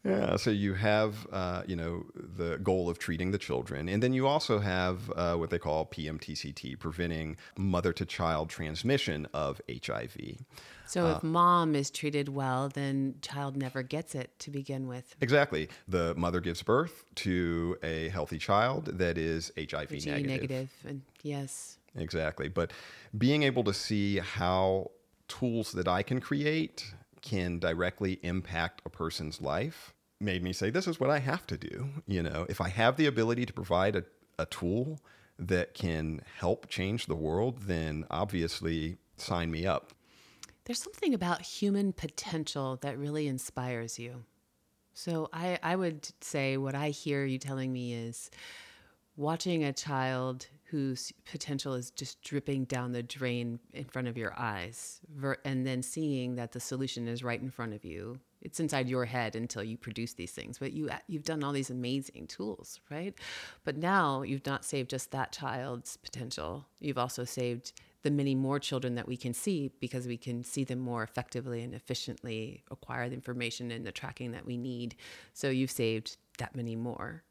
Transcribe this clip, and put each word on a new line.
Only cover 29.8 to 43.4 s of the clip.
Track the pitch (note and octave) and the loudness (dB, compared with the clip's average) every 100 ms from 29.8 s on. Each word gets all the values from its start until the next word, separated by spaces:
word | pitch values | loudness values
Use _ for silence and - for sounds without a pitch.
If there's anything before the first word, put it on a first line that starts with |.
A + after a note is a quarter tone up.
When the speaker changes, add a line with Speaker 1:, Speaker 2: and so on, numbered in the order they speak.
| - _ _ _ | -18 _ _ _
Speaker 1:
made | G#2 F2+ | 0 0
me | F2+ | 0
say, | F2+ G2+ | 0 2
"This | D#3 F#3 | 2 0
is | E3 | 2
what | C3 | 4
I | D3 | 4
have | C3 E3 - | 2 -2 -4
to | D2+ | -6
do." | - - C#3 C#3+ - | -4 -6 -6 -6 0
You | F#2+ | 2
know, | E2 D2+ F2+ | 2 0 -2
if | F#2+ | 0
I | F2+ | 0
have | F#2+ A2+ C3+ | 4 4 6
the | D3+ | 4
ability | A#2 A2+ A#2+ B2 | 4 2 2 0
to | |
provide | - F#2+ F2 G2 G2+ | -4 2 4 4 2
a, | F2 _ _ - | -4 _ _ -6
a | D#2+ | -4
tool | - F2 G#2+ C#3 D#3 - - - - | -2 0 0 0 -6 -12 -20 -20 -8
that | F2+ F2+ - - | 2 2 2 -2
can | F2+ D#2+ D#2+ D#2 - - | 0 2 0 -4 -8 -2
help | F2 G#2+ - | 0 0 -2
change | - F#2+ A#2 - | -2 0 -2 -2
the | D#2 | -2
world, | D#2 F2 B2 B2 | 2 2 2 -2
then | G2 E2+ D#2+ D#2 - | -2 0 0 -2 -2
obviously | D#2 G2+ F2+ E2 - E2 E2 D#2 F2+ _ - | 0 0 2 0 0 0 0 -2 -6 _ -12
sign | - F2+ E2 | -2 0 0
me | D#2+ F#2 | 0 2
up. | D2 - - _ - - - - _ - | 0 -2 -20 _ -20 -20 -20 -20 _ -6
Speaker 2:
There's | A#3+ | -6
something | F#4+ - F#4+ | -6 -2 2
about | A3+ F3 E3+ | 2 2 0
human | - - G3+ G3 G3+ | -4 0 2 4 2
potential | - D3+ - - D#3+ D3+ C#3+ C3+ B2+ | 0 -6 -6 -4 -2 -2 -2 -2 -2
that | C#3+ B2+ | -4 -4
really | C#3+ D3+ D3 | -2 0 0
inspires | C3 | 0